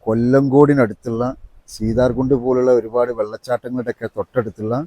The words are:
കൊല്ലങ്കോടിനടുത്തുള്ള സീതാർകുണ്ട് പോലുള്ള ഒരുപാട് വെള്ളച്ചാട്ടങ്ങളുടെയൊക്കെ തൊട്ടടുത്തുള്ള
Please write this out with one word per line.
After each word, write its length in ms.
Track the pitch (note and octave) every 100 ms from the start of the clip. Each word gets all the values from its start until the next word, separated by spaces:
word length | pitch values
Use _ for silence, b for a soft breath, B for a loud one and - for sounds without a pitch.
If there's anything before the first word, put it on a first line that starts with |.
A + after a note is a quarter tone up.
| -
കൊല്ലങ്കോടിനടുത്തുള്ള 1160 | A2+ A#2+ C3+ C#3 C3+ D3 C#3+ A2+ G#2 B2+ A2+ B2 - - - _
സീതാർകുണ്ട് 640 | - A2 A2+ B2+ A#2+ C3 C3+
പോലുള്ള 280 | B2 B2+ B2+ B2
ഒരുപാട് 320 | A2 A#2+ A#2+ A#2
വെള്ളച്ചാട്ടങ്ങളുടെയൊക്കെ 880 | G#2+ A2 - A#2+ B2 B2+ A#2+ A2+ A2+ -
തൊട്ടടുത്തുള്ള 580 | G2 B2+ A2 - G#2+ B2